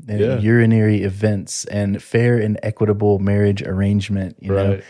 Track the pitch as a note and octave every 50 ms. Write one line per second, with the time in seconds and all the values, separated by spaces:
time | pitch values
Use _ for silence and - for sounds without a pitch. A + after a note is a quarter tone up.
0 | - G#2+ G#2+ G#2 G2+ A#2 - G2+ G#2 A2 A#2 A#2+ A#2 A2+ A2+ A2 G#2+ G#2+ G#2+ G2+
1 | F#2+ G2 F#2 G2+ G#2+ G#2+ G#2 G2 - - - - - - - G#2 G2+ G2+ G2+ -
2 | - - - A#2 A#2+ A#2+ A#2+ A#2 G#2+ G#2+ G#2 - - G#2+ - - A2 G#2 G#2 G2+
3 | G#2 G#2 G2+ F#2+ G2 G2+ G2+ G2+ G#2 G2+ G2 G2 - - F#2+ F#2+ G2 G2+ G#2 G2+
4 | G2 - G2+ G2 F#2 F2+ - - - G2 G2 G2 G2 G2 G2 G2 -